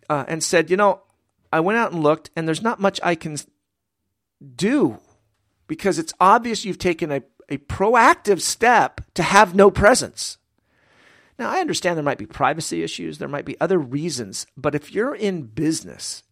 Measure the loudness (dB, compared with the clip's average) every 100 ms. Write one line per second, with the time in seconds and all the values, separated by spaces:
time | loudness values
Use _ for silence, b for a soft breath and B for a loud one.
0 | -6 -4 -4 -6 0 0 2 2 2 0
1 | _ _ _ _ -4 0 2 0 0 0
2 | 0 0 -4 -6 -4 -2 -2 0 -2 0
3 | -2 -2 -6 -12 -14 _ _ _ _ _
4 | _ _ _ _ -18 -4 0 2 0 -2
5 | _ _ _ _ _ _ -12 -4 -2 -2
6 | -4 2 4 4 2 -6 -8 -4 -4 -2
7 | -4 -6 -8 _ -12 -10 -8 -2 2 4
8 | 4 2 0 0 -2 0 2 4 2 -4
9 | -10 -4 4 6 6 6 6 8 6 6
10 | 0 -10 -12 -14 _ _ b b b b
11 | b b b b -4 -2 -2 -2 -2 -2
12 | -2 -4 -8 -2 0 0 -6 -6 -6 -8
13 | -10 -10 -8 -8 -8 -4 0 0 -2 -4
14 | -4 -6 -8 -12 -14 -6 -4 -4 -6 -4
15 | -4 -4 -4 -4 -8 -4 -2 -2 -8 -14
16 | -14 -14 _